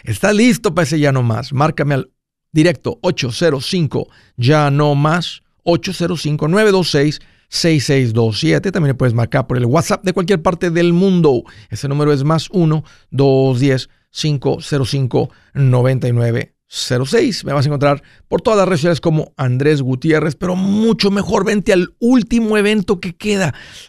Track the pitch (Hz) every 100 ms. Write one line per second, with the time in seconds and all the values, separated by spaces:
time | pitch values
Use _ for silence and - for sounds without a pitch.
0 | - 107 196 208 247 202 208 165 156 156
1 | 147 135 120 113 127 127 156 156 147 139
2 | - _ _ _ _ 156 156 - 120 117
3 | 180 - 135 113 170 139 - 190 160 123
4 | - _ _ - 117 151 147 139 147 143
5 | 147 175 160 - _ _ - 170 170 175
6 | 170 170 151 147 147 190 214 190 175 151
7 | 147 - - _ _ - 175 156 123 135
8 | 127 110 113 104 156 156 202 190 147 127
9 | 131 117 117 139 131 127 120 143 - 202
10 | 185 185 180 190 156 175 180 165 175 170
11 | 196 180 160 123 - - - 110 139 139
12 | 147 143 139 160 - 185 160 156 151 -
13 | _ 131 139 135 135 123 139 131 - _
14 | _ - 156 143 135 165 160 147 127 139
15 | 127 123 123 - _ - 135 123 123 131
16 | 127 120 120 117 - _ _ - - 123
17 | 135 226 320 180 135 139 139 143 143 143
18 | - _ _ - - 214 185 180 170 156
19 | 175 156 - - 127 123 143 151 127 127
20 | 160 156 151 139 180 180 190 202 226 226
21 | 202 202 175 214 196 208 196 190 180 -
22 | 240 254 208 233 220 214 202 214 185 190
23 | 185 170 214 202 175 - - -